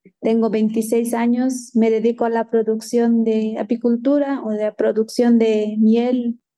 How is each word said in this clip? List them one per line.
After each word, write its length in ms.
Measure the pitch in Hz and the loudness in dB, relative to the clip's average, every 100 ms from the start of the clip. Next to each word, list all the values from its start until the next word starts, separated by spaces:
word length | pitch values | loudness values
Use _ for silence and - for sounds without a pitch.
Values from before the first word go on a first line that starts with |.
| 190 _ | _ _
tengo 300 | 226 226 220 | -2 0 0
veintiséis 640 | 214 220 226 220 233 233 | 0 0 -2 -2 -2 -2
años, 600 | 233 240 240 262 247 - | -2 0 0 -2 -4 -4
me 140 | 220 220 | 0 2
dedico 380 | 220 226 233 233 | 2 0 0 -2
a 20 | |
la 220 | 226 226 | -2 0
producción 720 | 226 220 220 - 240 233 233 | -2 0 -4 -2 0 2 2
de 320 | 226 220 220 220 | 2 0 -2 -6
apicultura 840 | 208 233 240 240 269 285 277 277 | -4 -2 0 0 0 0 0 -4
o 60 | 220 | -4
de 140 | 214 | -4
la 100 | 214 | -4
producción 640 | - 220 214 220 - 240 233 | -2 -2 0 -2 0 2 4
de 400 | 226 214 214 214 | 4 0 -2 0
miel. 600 | 220 226 247 254 240 240 _ | 2 4 2 -2 -4 -8 _